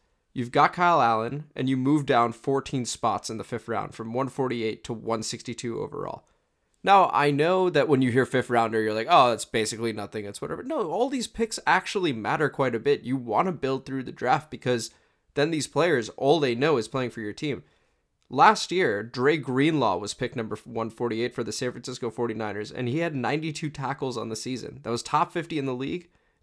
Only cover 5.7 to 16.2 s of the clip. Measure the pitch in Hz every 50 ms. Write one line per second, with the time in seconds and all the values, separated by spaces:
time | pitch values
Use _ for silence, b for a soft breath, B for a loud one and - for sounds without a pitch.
5.7 | 113 104 98 - - 90 95 - - - _ _ _ _ _ _ _ _ _ _
6.7 | _ _ - 185 196 196 170 - - 127 147 147 143 139 151 175 185 185 185 180
7.7 | 151 147 127 160 135 127 131 120 113 131 123 - - 127 120 - 120 117 117 110
8.7 | 113 110 110 107 107 110 117 156 175 156 127 120 113 107 - - - 113 107 -
9.7 | 117 107 117 113 107 104 101 - - 110 101 101 101 - - - 160 170 247 262
10.7 | 320 269 190 151 165 214 262 269 285 247 208 - - - 226 220 - - - 151
11.7 | 165 185 - - - 196 180 151 123 110 101 117 151 156 151 131 - - 135 127
12.7 | 117 110 113 143 143 - 110 120 135 135 120 117 104 135 175 190 165 - 139 131
13.7 | 135 135 - 131 135 135 123 - - - 117 123 151 151 - - 131 - - 127
14.7 | 123 113 110 - b b b b b b b b b 139 147 165 160 143 127 -
15.7 | - 143 165 180 147 120 107 92 - -